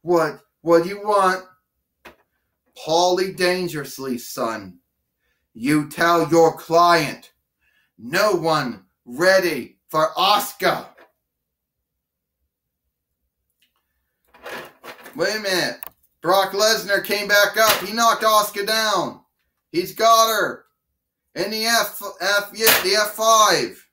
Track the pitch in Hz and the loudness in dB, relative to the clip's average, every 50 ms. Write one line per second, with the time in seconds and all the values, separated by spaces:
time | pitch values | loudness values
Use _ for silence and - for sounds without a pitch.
0 | _ 160 175 165 160 151 143 - _ _ _ _ _ 160 170 170 170 185 202 202 | _ 2 2 2 2 0 -4 -10 _ _ _ _ _ 2 2 2 2 0 -8 -8
1 | 202 214 214 196 190 185 185 185 - _ _ _ _ _ _ _ _ _ _ _ | -4 0 2 2 2 2 0 -2 -8 _ _ _ _ _ _ _ _ _ _ _
2 | _ - _ _ _ _ _ _ _ _ _ _ _ _ _ - - 151 160 170 | _ -20 _ _ _ _ _ _ _ _ _ _ _ _ _ -14 -6 -2 0 2
3 | 180 180 180 180 185 190 - 180 180 180 180 185 180 170 151 151 143 - - - | 2 2 2 0 -2 -4 -2 -2 0 0 0 -2 -4 -6 -6 -8 -10 -10 -12 -12
4 | 135 131 123 117 - - - 131 123 113 110 107 98 95 90 _ _ _ _ _ | -8 -8 -8 -8 -8 -12 -8 -8 -6 -6 -6 -10 -12 -16 -20 _ _ _ _ _
5 | _ _ _ _ _ _ _ _ _ _ _ 110 113 139 151 151 147 151 - - | _ _ _ _ _ _ _ _ _ _ _ -6 -2 0 0 0 -2 -4 -4 -2
6 | 170 170 175 170 160 143 160 165 165 160 - - - - 165 170 175 175 170 165 | 0 2 2 2 2 2 4 4 4 4 2 -4 -6 0 2 4 6 6 4 2
7 | 151 123 104 - - - _ _ _ _ _ _ _ _ _ _ _ _ _ _ | 2 -2 -6 -12 -18 -20 _ _ _ _ _ _ _ _ _ _ _ _ _ _
8 | 107 120 151 190 208 214 190 170 156 165 156 151 135 123 107 95 _ _ _ _ | -12 -4 0 2 2 2 2 0 0 0 0 0 -2 -4 -8 -12 _ _ _ _
9 | _ 123 123 135 175 185 190 190 180 170 151 123 113 - _ _ _ _ - 156 | _ -16 -4 2 4 4 4 4 2 0 -4 -4 -8 -12 _ _ _ _ -2 -2
10 | 156 160 - 156 180 202 208 202 - - - _ 185 175 147 - - - _ - | -2 0 0 0 2 2 2 0 0 -6 -10 _ -2 -2 -2 -2 -8 -16 _ -20
11 | - _ _ _ _ _ _ _ _ _ _ _ _ _ _ _ _ _ _ _ | -20 _ _ _ _ _ _ _ _ _ _ _ _ _ _ _ _ _ _ _
12 | _ _ _ _ _ _ _ _ _ _ _ _ _ _ _ _ _ _ _ _ | _ _ _ _ _ _ _ _ _ _ _ _ _ _ _ _ _ _ _ _
13 | _ _ _ _ _ _ _ _ _ _ _ _ _ _ _ _ _ _ _ _ | _ _ _ _ _ _ _ _ _ _ _ _ _ _ _ _ _ _ _ _
14 | _ _ _ _ _ _ _ _ - - - - - - _ _ - - - - | _ _ _ _ _ _ _ _ -16 -14 -14 -14 -16 -18 _ _ -20 -20 -20 -20
15 | - - - 135 170 196 208 220 208 196 185 175 147 127 120 - - - _ _ | -20 -18 -6 -6 -4 -4 -4 -6 -4 -4 -2 -2 -2 -4 -6 -10 -18 -20 _ _
16 | _ _ _ _ - 165 185 196 190 190 190 202 214 220 226 208 - 202 202 190 | _ _ _ _ -2 0 2 2 2 0 -2 0 0 0 0 -2 -2 -2 -2 -2
17 | - - 202 208 208 202 208 202 202 202 - 214 220 214 202 - 185 185 214 233 | -2 -4 -4 -4 -2 2 2 2 2 2 2 2 2 2 2 0 -4 -6 -2 0
18 | 233 226 208 - 220 220 220 214 208 208 - 202 196 208 220 220 220 214 202 180 | 2 2 2 2 2 2 2 2 2 0 -6 -6 -4 -2 -2 -2 -2 0 -2 -2
19 | 151 120 - - _ _ _ _ _ _ _ _ _ _ - 165 185 190 - - | -2 -4 -10 -16 _ _ _ _ _ _ _ _ _ _ -6 -6 -6 -6 -4 0
20 | 220 226 226 226 226 226 220 208 175 135 - - _ _ _ _ _ _ _ _ | 4 4 6 4 4 2 0 -2 -4 -4 -6 -12 _ _ _ _ _ _ _ _
21 | _ _ _ _ _ _ _ 156 185 208 220 220 220 233 233 226 208 208 - - | _ _ _ _ _ _ _ -8 -6 -6 -6 -6 -2 0 0 0 0 -2 -6 -12
22 | 202 202 - - 175 190 202 202 202 - - 208 226 220 - - 175 185 202 214 | -14 -14 -10 -6 -2 0 0 0 -2 -4 -6 0 2 2 2 2 0 0 0 0
23 | 208 208 - - 220 226 226 220 214 208 175 147 123 113 - - _ _ | 0 -2 -4 0 2 4 6 6 6 4 4 0 -2 -6 -10 -16 _ _